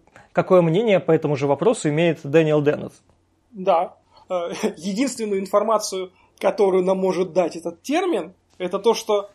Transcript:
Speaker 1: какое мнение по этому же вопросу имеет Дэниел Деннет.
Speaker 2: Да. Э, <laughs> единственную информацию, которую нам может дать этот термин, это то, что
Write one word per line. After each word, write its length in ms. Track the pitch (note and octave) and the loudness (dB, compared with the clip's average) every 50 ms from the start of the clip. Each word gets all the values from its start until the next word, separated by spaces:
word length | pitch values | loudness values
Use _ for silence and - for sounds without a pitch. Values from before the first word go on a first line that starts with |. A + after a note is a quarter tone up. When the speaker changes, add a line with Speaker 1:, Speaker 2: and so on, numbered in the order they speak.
| _ _ _ - - _ | _ _ _ -20 -18 _
Speaker 1:
какое 300 | - - E3 - F#3 F3+ | -4 -2 0 4 4 4
мнение 380 | E3+ E3 D#3+ F#3 A#3 A3+ G3 F3 | 4 4 2 2 2 2 2 2
по 120 | - - | 2 2
этому 240 | D#3+ D#3 D#3 D3 D3 | 2 2 2 0 -2
же 120 | B2+ C#3 C#3 | -2 0 0
вопросу 420 | C#3+ - E3+ G#3+ - - - D#3+ | 0 2 2 0 0 0 0 -2
имеет 300 | D3 D#3 E3+ E3+ D#3 - - | 0 2 2 0 0 -2 -4
Дэниел 380 | C#3 C#3 D#3+ D#3+ D#3 D3+ D3+ | 2 2 4 4 4 2 2
Деннет. 320 | D3 C#3+ C#3+ - - - - _ _ _ _ _ _ _ _ _ _ _ | 2 2 0 -2 -4 -10 -14 _ _ _ _ _ _ _ _ _ _ _
Speaker 2:
Да. 460 | B3 G#3 F#3 F#3+ F3+ E3 F#3 G#3+ - _ _ _ _ _ _ - | -14 -6 0 0 2 2 0 -2 -8 _ _ _ _ _ _ -8
Э, 220 | F#3+ F3+ E3+ F3 F#3+ - - | -6 -6 -6 -6 -8 -6 -6
<laughs> 140 | G#3 F3+ E3 | -6 -6 -6
единственную 600 | D3+ F#3+ G3 G3+ C#4 C4 - - A3+ G#3 G3+ G3 | -8 -6 -4 -2 -2 -4 -4 -6 -6 -6 -4 -6
информацию, 720 | G3 F#3+ - G#3 G#3+ A3 A3+ G#3 G#3 - - F#3+ F#3 F#3 _ _ _ _ _ - | -4 0 0 0 2 2 0 0 -2 -4 -8 -8 -10 -10 _ _ _ _ _ -2
которую 440 | - - - - G#3 F#3+ F#3 F#3+ F#3 | -2 0 2 2 2 4 4 2 2
нам 140 | F#3 F#3+ F#3+ | 2 0 0
может 360 | F#3+ F#3 D#3+ E3 F#3 F#3 D#3 | 0 0 0 0 -2 -2 0
дать 220 | F#3 F3 D#3 - | -2 -2 -2 -2
этот 260 | E3+ - F3 E3+ - | -8 -10 -10 -12 -10
термин, 520 | - - C#4 E4 G4 F#4 E4 G3+ D#3+ E3+ - _ _ _ _ - | -8 -4 -2 -2 0 0 -2 -4 -4 -8 -14 _ _ _ _ -10
это 220 | F3+ F3+ F#3+ G3 | -10 -6 -6 -2
то, 140 | G3 A#3 A3 | 0 0 0
что 380 | G#3+ - - G#3+ G3+ G3 - _ | 0 0 -2 -2 -2 -2 -4 _